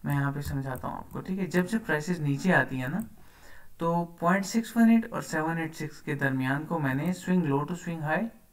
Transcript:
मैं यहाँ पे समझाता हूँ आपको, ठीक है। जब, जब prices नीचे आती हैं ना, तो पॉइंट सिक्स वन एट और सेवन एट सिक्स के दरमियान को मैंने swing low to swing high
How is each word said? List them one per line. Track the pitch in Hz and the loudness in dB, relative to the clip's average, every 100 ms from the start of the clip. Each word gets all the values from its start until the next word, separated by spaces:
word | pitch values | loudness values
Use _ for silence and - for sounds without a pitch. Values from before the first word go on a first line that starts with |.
मैं | 143 | 0
यहाँ | 143 139 | 0 0
पे | 139 | -2
समझाता | 143 139 131 127 135 | -4 -4 -4 -6 -8
हूँ | - | -10
आपको, | - - | -10 -10
ठीक | - 185 | -6 -4
है। | 180 | 0
जब, | 175 180 | 0 0
जब | 226 | -2
prices | - 151 151 175 | 0 -2 0 -2
नीचे | 147 139 185 | 0 0 4
आती | 147 131 131 | 4 4 -2
हैं | 127 | -2
ना, | 185 226 - - - - - - - | -4 -6 -12 -20 -20 -20 -18 -16 -4
तो | 170 170 170 - | 0 0 -2 -2
पॉइंट | 170 190 | 2 2
सिक्स | 190 226 226 233 | 2 -2 0 6
वन | 226 | 8
एट | 226 226 | 8 4
और | 143 | -6
सेवन | 147 156 156 165 | -2 -2 0 -2
एट | 160 | -4
सिक्स | - 147 - | -6 -8 -8
के | - | -6
दरमियान | 139 139 131 131 143 | -2 0 0 0 -2
को | 156 165 | -2 -2
मैंने | 139 135 165 | 0 0 0
swing | 185 - 185 156 | -2 2 2 4
low | 139 | 2
to | 147 175 | 0 -6
swing | 175 165 | -6 -4
high | 147 156 226 - - | 0 0 -2 -8 -20